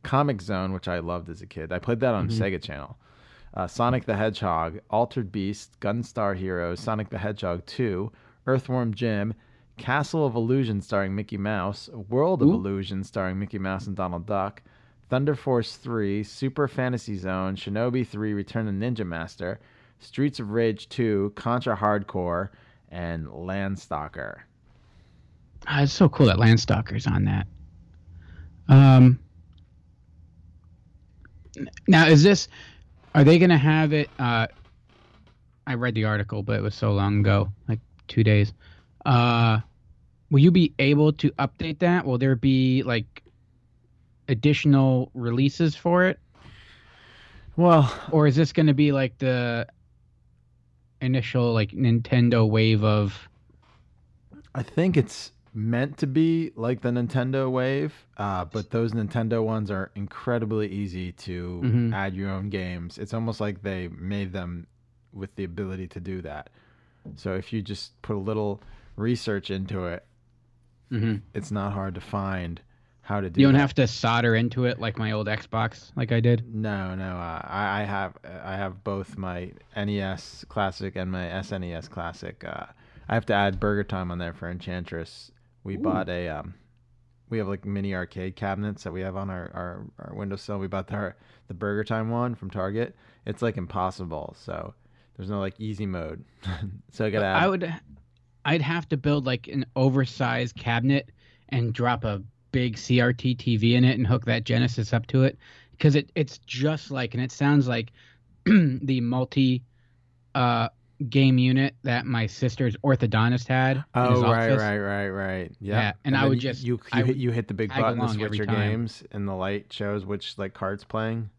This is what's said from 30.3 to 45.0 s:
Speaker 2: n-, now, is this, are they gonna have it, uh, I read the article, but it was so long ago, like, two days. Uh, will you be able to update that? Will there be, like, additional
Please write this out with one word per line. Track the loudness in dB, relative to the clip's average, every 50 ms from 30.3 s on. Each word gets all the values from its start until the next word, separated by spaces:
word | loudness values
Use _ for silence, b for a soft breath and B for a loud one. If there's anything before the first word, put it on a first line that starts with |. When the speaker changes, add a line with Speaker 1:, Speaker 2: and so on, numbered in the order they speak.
| _ -20 -20 -20 -20 -20 _ -20 -20 _ _ -20 _ -20 -20 _ _ -20 -20 -20 -20 -20 -20 -20 -12
Speaker 2:
n-, | -12 -12 -12 -12 -4 4
now, | 8 8 8 10
is | 10 10 10 10
this, | 8 6 6 2 B B B B B B B B -20 -20 -20 -20 0 6
are | 8 8
they | 10 10 10
gonna | 10 8 8
have | 6 6 6 4 4 4 4 2
it, | 0 0 -2 -4 -2
uh, | 0 2 2 2 0 0 -4 -14 -20 _ _ _ _ _ _ _ _ _ _ _ -20 -20 _ _ _ _ _ _ _
I | -6 -4
read | -2 -2 0 0
the | 0 0
article, | 2 2 0 -2 -2 -4 -6 -2
but | 0 0
it | 0
was | 0 -2 -4
so | -2 0 2
long | 2 2 2 2 2 4
ago, | 4 6 4 4 2 0 -4 -10 -4
like, | -4 -4 -4 -4 _ -20 -20 -20
two | -4 0 2 4
days. | 6 6 6 4 2 -2 b b b b b b b b _ 0
Uh, | 4 4 6 6 4 4 4 4 4 4 2 0 -6 _ _ _ -20 -20 _ _ _ _ _ _ _
will | 6 8
you | 8 8
be | 8 8 4 4 2 2
able | 2 4 4 6 4 4 4
to | 2 0 0
update | 2 2 -2 -2 -2 _ -6 -6 -4 0
that? | 2 2 2 2 0
Will | 0 0
there | 2 2 2 2
be, | 4 4 4 4 4 4 4 2 2 0
like, | 0 -2 -2 -2 -4 _ -20 _ -20 _ _ _ _ _ _ _ _ _ _ _ _ _ _ _ _ _ _ _
additional | -2 -2 4 4 4 4 6 6 6 6 6 6 6 4 2